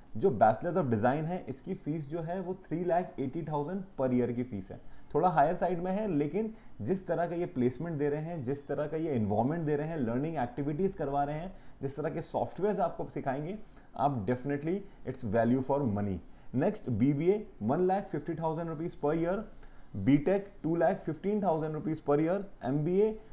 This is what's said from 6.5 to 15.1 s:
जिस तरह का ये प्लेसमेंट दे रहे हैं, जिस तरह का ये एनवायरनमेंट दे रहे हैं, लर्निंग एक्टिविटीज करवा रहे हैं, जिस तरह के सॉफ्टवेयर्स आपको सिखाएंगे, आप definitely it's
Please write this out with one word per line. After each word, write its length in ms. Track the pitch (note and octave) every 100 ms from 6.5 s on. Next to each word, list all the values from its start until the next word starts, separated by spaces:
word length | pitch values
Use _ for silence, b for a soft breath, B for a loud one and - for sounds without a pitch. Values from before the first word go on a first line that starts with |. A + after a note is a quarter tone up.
| B B -
जिस 260 | A2 F#3+ -
तरह 200 | D#3+ E3+
का 80 |
ये 100 | E3+
प्लेसमेंट 540 | F3 C3 B2 B2 E3+ D3+
दे 100 | D3
रहे 120 | D3
हैं, 220 | D#3+ E3+
जिस 240 | A#2+ C#3+ -
तरह 200 | C#3 D3+
का 100 | D#3
ये 120 | D#3+
एनवायरनमेंट 560 | B2+ G2+ G#2 B2 E3+
दे 100 | D3+
रहे 120 | D3 D#3
हैं, 100 | E3
लर्निंग 400 | A2+ B2 D#3 D#3
एक्टिविटीज 580 | A#2+ - C#3 D3+ F#3+
करवा 280 | F#3+ C#3 C#3+
रहे 120 | C#3+
हैं, 200 | D3+ F#3+ - B B
जिस 140 | C#3
तरह 140 | D3+ D3+
के 120 | D3+
सॉफ्टवेयर्स 580 | - A#2 A#2 - G3+ F#3+
आपको 260 | E3+ -
सिखाएंगे, 540 | C#3+ - C3+ C3+ D3+ G#3+ B B B -
आप 300 | C#3+ C3 G2
definitely 500 | B2 C#3+ C#3+ D3+ G3 - B
it's 260 | C3